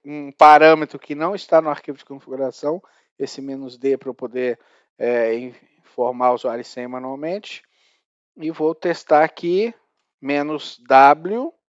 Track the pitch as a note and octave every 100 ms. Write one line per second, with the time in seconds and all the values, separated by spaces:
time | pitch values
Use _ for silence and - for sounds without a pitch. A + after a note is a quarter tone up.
0 | C#3+ D3 C#3+ - D3+ D3+ D#3 D#3 D3+ D3
1 | - D3 E3 G3 - E3 D#3+ C#3 - C#3
2 | - C#3 - C3 C3+ - D3 F3 - _
3 | _ - C#3 - C3+ C3+ C3+ B2 C3+ C3
4 | C3+ B2 A2+ B2 B2+ A2+ _ _ _ -
5 | A#2 A#2+ A2+ A#2 B2+ - _ _ _ -
6 | B2 B2 B2+ B2 B2 A#2 A#2+ B2+ B2 B2+
7 | C3 C#3 D#3 G3+ - - _ _ _ _
8 | _ _ _ - D#3 D#3+ D#3 D#3+ F3+ E3+
9 | - D3+ D#3 - E3+ F#3 A3+ - _ _
10 | _ _ C#3 C#3+ D3 D3+ - - - C3+
11 | C#3 D3+ F3 A3+ D#4+ -